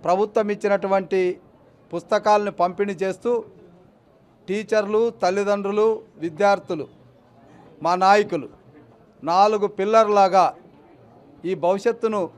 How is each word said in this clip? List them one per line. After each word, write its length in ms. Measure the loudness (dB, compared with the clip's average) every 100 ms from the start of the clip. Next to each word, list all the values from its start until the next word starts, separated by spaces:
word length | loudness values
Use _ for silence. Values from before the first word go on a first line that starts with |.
ప్రభుత్వం 460 | 0 0 0 -2 -2
ఇచ్చినటువంటి 880 | -4 -2 -2 0 -2 0 -2 -2 -4 -14 _ _ _ _
పుస్తకాలను 580 | -12 -4 -2 2 2 0
పంపిణీ 420 | -2 -4 -2 -6
చేస్తూ 500 | -4 -6 -4 -4 -4 -6 -20 -20 -20 _ _ _ _ _ _ -8
టీచర్లు, 640 | -8 -2 -2 0 0 0
తల్లిదండ్రులు, 920 | 0 -2 -2 -2 -2 -2 0 0 0 -8 -10
విద్యార్థులు, 720 | -10 0 2 2 -2 -8 -8 -16 _ _ _ _ -20 -20 -20 -6
మా 120 | -2 2
నాయకులు 540 | 4 4 2 -4 -8 -18 -20 -20 -20 _ _ _
నాలుగు 440 | -2 2 4 2 -2
పిల్లర్లాగా 880 | -4 2 4 4 4 4 4 2 0 -20 -20 -20 _ -20 -20 -20 -12 -6
ఈ 100 | -2
భవిష్యత్తును 760 | 0 0 -2 -2 -4 -4 -6